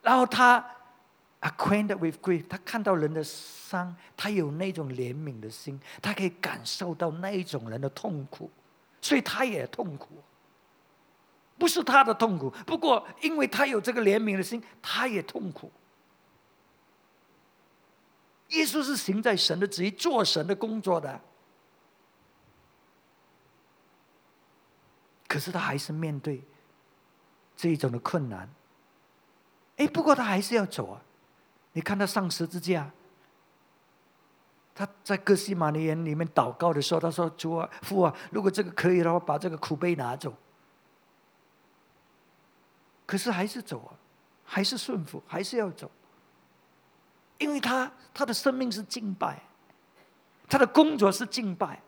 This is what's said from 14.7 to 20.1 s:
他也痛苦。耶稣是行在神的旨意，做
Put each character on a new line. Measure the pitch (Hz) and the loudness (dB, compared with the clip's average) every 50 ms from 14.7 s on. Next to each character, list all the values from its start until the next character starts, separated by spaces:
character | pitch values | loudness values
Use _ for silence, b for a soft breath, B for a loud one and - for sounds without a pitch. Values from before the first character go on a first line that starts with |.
| B B - | B B -8
他 | - - 214 247 | -4 -2 -2 0
也 | 262 220 190 160 | 0 -2 -4 -6
痛 | - - - 220 185 | -6 -8 -8 -8 -8
苦。 | 147 - - - _ _ _ _ _ _ _ _ _ _ _ _ _ _ _ _ _ _ _ _ _ _ _ _ _ _ _ _ _ _ _ _ _ _ _ _ _ _ _ _ _ _ _ _ _ _ _ _ _ _ _ _ _ _ _ _ | -10 -10 -16 -20 _ _ _ _ _ _ _ _ _ _ _ _ _ _ _ _ _ _ _ _ _ _ _ _ _ _ _ _ _ _ _ _ _ _ _ _ _ _ _ _ _ _ _ _ _ _ _ _ _ _ _ _ _ _ _ _
耶 | - 320 311 | 2 2 2
稣 | - - 302 285 | 2 2 0 0
是 | 262 285 | 0 -2
行 | 226 - - 190 208 226 | -2 0 0 -2 2 4
在 | 247 208 | 2 4
神 | 180 - - 170 175 | 4 2 0 2 0
的 | 196 | 0
旨 | 202 202 - 175 | -2 0 -2 -2
意， | 202 | -2
做 | 202 - - 339 | -2 0 -2 0